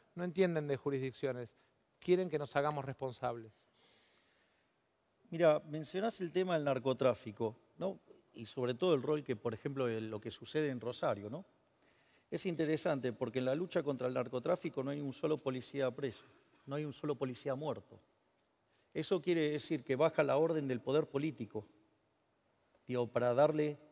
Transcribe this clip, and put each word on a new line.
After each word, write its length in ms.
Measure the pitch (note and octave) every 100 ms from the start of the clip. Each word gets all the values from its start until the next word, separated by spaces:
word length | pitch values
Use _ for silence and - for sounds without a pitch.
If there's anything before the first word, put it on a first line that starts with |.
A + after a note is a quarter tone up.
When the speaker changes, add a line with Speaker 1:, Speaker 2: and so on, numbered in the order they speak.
| _ -
Speaker 1:
no 60 |
entienden 460 | F3+ F3 F3+ E3 D3
de 80 | C3+
jurisdicciones, 800 | C#3+ C#3 C3 - C3+ B2 A#2+ - _ _ _ _
quieren 300 | - F3+ F#3
que 100 | D3
nos 160 | C#3+ C#3+
hagamos 280 | D3 D3
responsables. 680 | C3 B2+ C3 A#2 B2+ A#2+ A2 - _ _ _ _ _ _ _ _ _ _ _ _ _ _ _ _ _
Speaker 2:
Mira, 320 | E3 E3 D3+ D3+
mencionás 540 | D3+ D3 F#3 A3+ -
el 100 | F3
tema 240 | E3+ F#3
del 100 | E3
narcotráfico, 920 | C#3+ C3 C3 B2 C3 A#2 A#2 G#2 A2+ G#2+ _ -
¿no? 200 | F#3 F#3 - - _
Y 120 | - A2
sobre 280 | - B2
todo 200 | B2 F3+
el 80 | C#3+
rol 200 | B2+ D3+
que, 120 | C3+ A#2+
por 180 | B2
ejemplo, 340 | A2 C#3+ C3+ B2
el, 220 | A2 A2
lo 100 | G#2+
que 100 | A#2
sucede 400 | - A#2 D3+ D3
en 100 | B2
Rosario, 500 | A2+ A#2+ D3+ G2+ G#2
¿no? 140 | D3 - _ _ _ _ _ _ _ _
Es 160 | E3 F#3+
interesante 680 | E3 D#3 D#3 F3+ C#3+ B2
porque 260 | A2 A#2+ B2+
en 60 |
la 100 | B2+
lucha 280 | D3 F#3 F3+
contra 260 | C#3+ C3 B2+
el 60 |
narcotráfico 680 | B2+ A#2+ B2+ D3+ F3 D#3+ -
no 80 | C3
hay 100 | D3
un 120 | C#3+
solo 260 | B2+ D#3 D3+
policía 520 | C3+ B2+ - C#3 C3
preso, 360 | B2 C#3 - - - _ _ -
no 100 | C#3+
hay 80 |
un 80 | D3+
solo 220 | - D3+
policía 400 | C#3 C3 A#2+ C#3+
muerto. 460 | C3 D3+ G#2 - G2 _ _ _ _ _ _ _ _ _
Eso 280 | D#3 D#3 F#3
quiere 300 | E3 E3+ D3+
decir 340 | D3 - D3+
que 120 | A#2+ C3
baja 260 | D#3 D#3+
la 140 | C#3+ C3+
orden 320 | E3 D#3 C#3
del 120 | A#2+
poder 260 | - D3 D3+
político, 600 | C#3 D#3 B2+ A2 G#2+ - _ _ _ _ _ _ _ _ _ _ _ -
digo, 200 | B2 A#2
para 280 | A#2+ B2
darle 440 | B2 D3+ D3+ D3+ D3 -